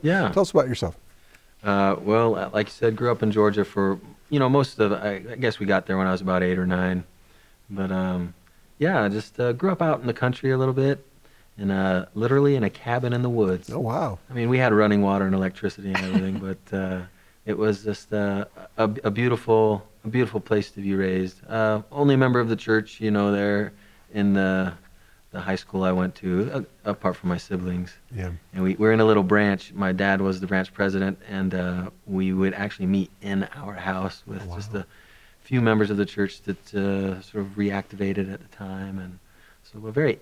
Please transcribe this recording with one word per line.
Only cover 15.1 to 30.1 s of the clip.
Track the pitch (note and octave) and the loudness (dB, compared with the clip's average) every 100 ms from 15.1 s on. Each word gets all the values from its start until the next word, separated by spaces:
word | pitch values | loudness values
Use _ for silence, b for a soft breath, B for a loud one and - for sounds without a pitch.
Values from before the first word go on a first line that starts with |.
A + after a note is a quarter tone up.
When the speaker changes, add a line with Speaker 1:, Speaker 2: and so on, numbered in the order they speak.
| G2 F#2+ | 2 2
Speaker 1:
and | F#2+ | 0
electricity | F#2+ F#2 G2+ - G2 | 0 -2 -8 -6 -6
and | F#2 | -4
everything, | F#2 G2 F#2+ F#2+ | 0 0 0 -4
Speaker 2:
<laughs> | F#2+ F#2 - | -6 -10 -6
Speaker 1:
but, | G2 | -6
uh, | F#2+ F#2 F2+ b b b - | -4 -6 -10 b b b -6
it | G#2+ | -2
was | G#2+ G2+ | 0 0
just, | G#2+ G2 - | -4 -8 -6
uh, | G#2 G2+ G2 G2+ - - - | -4 -2 -2 -6 -12 -12 -2
a, | A2 G#2 | -2 0
a | A2+ | -2
beautiful, | G2+ A#2+ A#2 - A2 A2 G#2 - - | 0 0 0 2 4 4 2 -4 -16
a | A2 | -4
beautiful | A#2+ A2+ G#2+ | 0 0 -2
place | - G#2+ G2 | 0 0 -2
to | - | -6
be | G2 G2 | -2 0
raised. | F#2+ F#2 F#2 - - | 0 0 -2 -6 -6
Uh, | A2+ A2 G#2+ A2 | 0 0 0 -4
only | C#3 C#3+ C3+ | 0 4 6
member | C3 B2 | 4 4
of | A#2 | 2
the | A2 | -2
church, | - A2 G#2+ - | 2 0 0 -6
you | A2 | 0
know, | G#2 G2+ | 2 2
there | G2+ G2+ G2+ G#2 - b b b | 2 2 0 -2 -8 b b b
in | G#2+ G2+ | -2 2
the, | G2 F#2+ F#2+ F#2 F2 - b b b _ | 4 2 0 -2 -6 -16 b b b _
the | G2 | -10
high | F#2 F#2+ | -6 -6
school | - G2 | -4 -2
I | F#2+ | 0
went | F#2 F#2 - | 0 -2 -4
to, | F#2 F2+ A2+ | -4 -2 -2
uh, | C#3 G#2 _ G#2+ | -4 -8 _ -8
apart | G2 F#2+ F2+ | -4 -4 -4
from | F2+ | -4
my | F2 | -4
siblings. | - F#2 F#2 F2+ F2+ - - A#2 | -4 -6 -4 -6 -6 -12 -14 -8
Speaker 2:
Yeah. | F#2 E2+ _ | -8 -8 _
Speaker 1:
And | F#2 | -4
we, | F#2 F#2+ | -2 2
we're | G#2+ | 4
in | A2 | 6
a | A2 | 6
little | G#2+ | 6
branch. | F#2 G#2 G#2 G2 - | 6 4 4 0 -4
My | - G2 | -4 -2
dad | F#2 G2 | 0 2